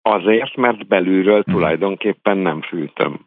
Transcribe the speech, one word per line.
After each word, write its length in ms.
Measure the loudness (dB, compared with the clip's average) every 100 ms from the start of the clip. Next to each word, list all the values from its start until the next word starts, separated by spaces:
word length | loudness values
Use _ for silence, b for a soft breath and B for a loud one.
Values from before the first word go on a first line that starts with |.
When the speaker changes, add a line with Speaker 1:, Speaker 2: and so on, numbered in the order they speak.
Speaker 1:
Azért, 540 | 2 2 2 2 0 -2
mert 320 | -2 -2 -2
belülről 560 | 0 2 2 4 2 2
Speaker 2:
Mhm. 100 | 0
Speaker 1:
tulajdonképpen 800 | 0 0 -2 -2 -4 -2 -2 0
nem 240 | -2 -4
fűtöm. 580 | -8 -8 -8 -4 -4 -4